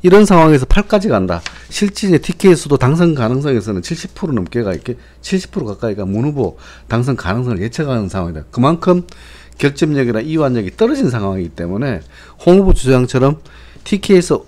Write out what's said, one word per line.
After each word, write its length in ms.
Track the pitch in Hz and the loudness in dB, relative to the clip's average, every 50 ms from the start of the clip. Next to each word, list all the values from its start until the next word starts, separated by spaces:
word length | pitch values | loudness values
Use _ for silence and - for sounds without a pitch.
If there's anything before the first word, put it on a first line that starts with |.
이런 240 | - 180 180 208 214 | 4 6 6 6 6
상황에서 400 | 202 196 170 160 156 156 139 127 | 6 6 6 6 6 4 4 4
팔까지 420 | - - - 208 - 220 208 190 220 | 4 4 4 4 2 -2 0 0 0
간다. 320 | 127 101 92 90 87 85 - - - - - - | 0 0 0 -2 -4 -6 -8 -12 -18 -18 -20 -12
실제 380 | - - 208 202 196 - - 196 | -6 -4 -4 -4 -4 -4 0 2
이제 100 | 170 143 | 2 2
티케이에서도 580 | - - 170 - - 196 175 151 - 143 143 | 0 -2 -8 2 4 4 4 4 2 -2 0
당선 380 | 131 131 127 151 165 175 170 156 | 0 2 0 2 2 2 0 0
가능성에서는 680 | 135 113 110 127 135 143 147 135 113 101 110 101 92 | 0 -2 -2 -2 -2 -2 -2 -2 -2 -2 -4 -6 -6
칠십 340 | 85 - 170 - - 185 - | -6 -8 -10 -10 -10 -16 -10
프로 200 | - - 165 139 | -8 -6 -4 -4
넘게가 400 | 107 90 85 - 120 117 98 90 | -4 -4 -4 -6 -4 -4 -4 -6
이렇게 240 | 80 - - 120 - - - _ - | -6 -8 -10 -12 -12 -14 -20 _ -20
칠십 300 | - - - 190 - - | -8 -4 -4 -4 -4 -6
프로 120 | - 202 143 | -8 -8 -8
가까이가 400 | 107 98 - - 113 104 101 101 | -8 -8 -6 -6 -6 -6 -6 -6
문 220 | 95 98 107 123 | -4 -4 -2 -2
후보 320 | 151 147 139 117 87 - - - - - - - - | -4 -2 -2 -4 -4 -6 -10 -20 -20 -20 -20 -10 -6
당선 280 | 110 113 123 135 131 | -4 -2 -2 -2 -4
가능성을 460 | - - 87 104 120 127 123 113 85 | -4 -4 -4 -4 -4 -2 -4 -4 -4
예측하는 480 | 95 117 117 - 156 139 131 117 104 90 | -6 -6 -6 -6 -6 -4 -4 -4 -4 -4
상황이다. 340 | 85 98 90 85 82 78 76 - | -6 -6 -6 -6 -8 -10 -14 -10
그만큼 560 | - - 120 143 170 165 - 190 180 180 175 - - - - - - - - - - | -4 0 0 0 0 0 0 0 0 0 0 -8 -18 -20 -20 -20 -20 -20 -20 -20 -8
결집력이나 640 | - - 143 143 - 170 156 147 139 131 120 110 110 | -2 -2 -2 0 0 -2 0 0 0 0 0 -2 -2
이완력이 560 | 117 156 156 160 151 135 127 117 101 92 - | -4 -4 -2 -2 0 0 0 -2 -4 -6 -2
떨어진 340 | - 220 233 302 269 262 151 | -2 0 0 0 0 -2 -2
상황이기 400 | 113 117 104 98 95 95 87 82 | -2 -2 -4 -4 -4 -4 -6 -8
때문에 500 | - - 85 85 95 104 139 139 113 80 78 - - - - - - _ - | -8 -8 -8 -6 -6 -4 -4 -4 -6 -8 -10 -14 -20 -20 -20 -20 -20 _ 2
홍 120 | 170 175 196 | 4 4 6
후보 160 | 196 190 180 | 6 4 4
주장처럼 680 | - - 127 131 127 123 120 - 131 127 139 151 156 - - - - - - - - - | 4 4 2 2 2 2 0 0 2 2 2 0 -2 -10 -20 -20 -20 -20 -20 -20 -20 -6
티케이에서 600 | - - 196 - - 202 180 170 - 151 - - | -4 -4 -4 2 4 4 4 4 2 -2 -4 -4